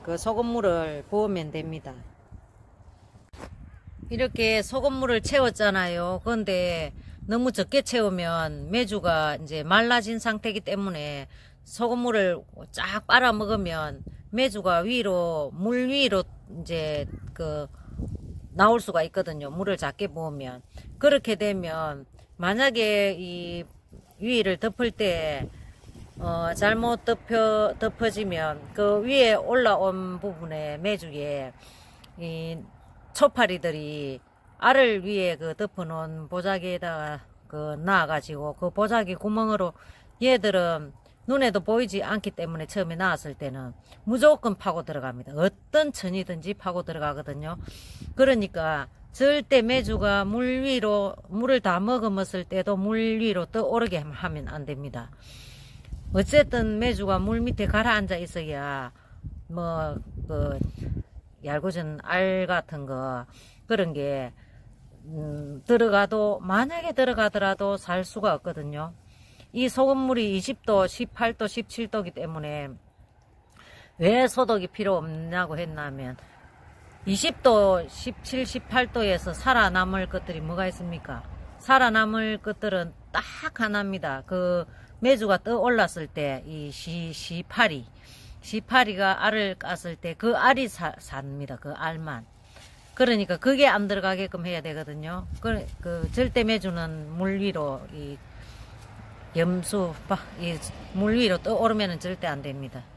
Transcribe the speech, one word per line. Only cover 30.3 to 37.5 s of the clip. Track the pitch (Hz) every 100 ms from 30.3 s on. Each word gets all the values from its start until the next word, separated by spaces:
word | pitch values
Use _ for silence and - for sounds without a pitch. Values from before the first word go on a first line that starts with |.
| 165 165 156 151 147
메주에 | 180 208 170 147 147 143 131 - - - - - - -
이 | 170 165 160 165 - - - - -
초파리들이 | - 285 269 220 180 170 156 151 151 143 131 _ _ _ -
알을 | - 269 254 208
위에 | 180 208 180 160
그 | 160 -
덮어놓은 | 208 - 165 160 160 160 156
보자기에다가 | 180 180 190 180 180 175 160 151 151 - -
그 | -